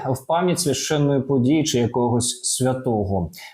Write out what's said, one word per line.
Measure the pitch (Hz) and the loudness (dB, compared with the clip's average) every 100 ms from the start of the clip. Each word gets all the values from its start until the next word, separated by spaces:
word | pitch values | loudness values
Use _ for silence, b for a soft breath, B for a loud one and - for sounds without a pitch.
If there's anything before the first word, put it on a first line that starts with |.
| 135 | -2
в | 127 - | -4 -2
пам'ять | 165 180 170 | 0 2 0
священної | 147 - - 156 143 139 | 0 -2 0 0 2 2
події | 123 139 123 156 | 2 2 4 2
чи | 143 123 | 2 0
якогось | 113 127 120 120 120 - | 0 0 0 0 -2 -4
святого. | - - 127 127 131 110 98 98 82 B B | -6 -2 0 0 -2 -2 0 -2 -4 B B